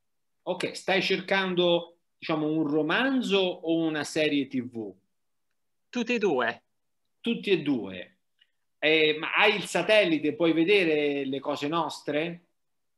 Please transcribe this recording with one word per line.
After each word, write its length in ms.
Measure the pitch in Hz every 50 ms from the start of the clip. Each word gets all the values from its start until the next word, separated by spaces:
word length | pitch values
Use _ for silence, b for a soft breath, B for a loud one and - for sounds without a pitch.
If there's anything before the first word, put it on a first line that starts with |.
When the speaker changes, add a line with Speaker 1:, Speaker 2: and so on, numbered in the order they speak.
| _ _ _ _ _ _ _ _
Speaker 1:
Ok, 340 | - 175 180 180 - - -
stai 280 | - - - 185 190 185
cercando, 960 | - 196 185 190 - 196 196 190 185 185 175 180 175 175 170 170 - - _ _ _ _ _
diciamo, 300 | - - 165 156 151 151
un 200 | 156 160 156 143
romanzo 680 | 143 156 151 156 175 208 240 269 269 262 226 190 190 196
o 380 | 190 180 175 180 - 160 165
una 280 | 165 165 160 156 151 143
serie 440 | - - 160 156 151 147 143 135 131
T 120 | - 131 120
V? 320 | 123 113 117 110 101 92 _ _ _ _ _ _ _ _ _ _ _ _ _ _ _ _ _ _ _
Speaker 2:
Tutti 260 | - 240 233 226 247
e 20 | 233
due. 460 | 202 202 156 127 123 113 120 - _ _ _ _ _ _ _ _ _ _ _ _
Speaker 1:
Tutti 300 | - 233 233 185 180 208
e 100 | 196 170
due. 520 | 151 143 143 120 101 95 92 90 87 - _ _ _ _ _ _ _ _ _ _ _ _ _ _
Eh, 360 | - 151 156 160 156 151 151 151
ma 120 | 160 139 -
hai 200 | 160 196 214 208
il 100 | 208 170
satellite, 680 | - - 185 170 175 214 214 208 175 165 147 151 151 147
puoi 180 | 151 170 165 160
vedere 680 | 160 165 170 208 202 185 160 156 151 147 143 143 143 139
le 140 | 131 135 139
cose 280 | 131 143 143 127 143 147
nostre? 800 | 160 170 160 147 - - - - 147 147 156 170 170 175 _ _ _ _ _ _ _ _ _ _ _